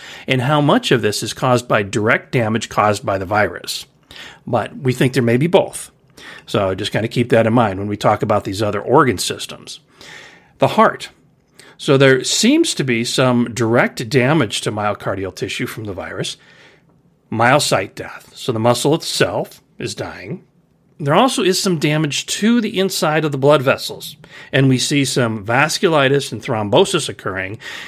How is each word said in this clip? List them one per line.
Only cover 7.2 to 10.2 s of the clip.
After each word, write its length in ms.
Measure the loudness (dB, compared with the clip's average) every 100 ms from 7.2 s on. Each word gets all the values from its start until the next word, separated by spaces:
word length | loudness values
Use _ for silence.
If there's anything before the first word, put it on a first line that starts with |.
| 2
that 180 | 4 4
in 60 |
mind 260 | 4 2 -2
when 80 | -6
we 100 | -2
talk 240 | 0 0
about 220 | 0 0
these 180 | -2 -4
other 200 | -2 -2
organ 360 | 2 4 4 0
systems. 640 | -4 -8 -10 -14 -18 -20 _ -20 -20 -20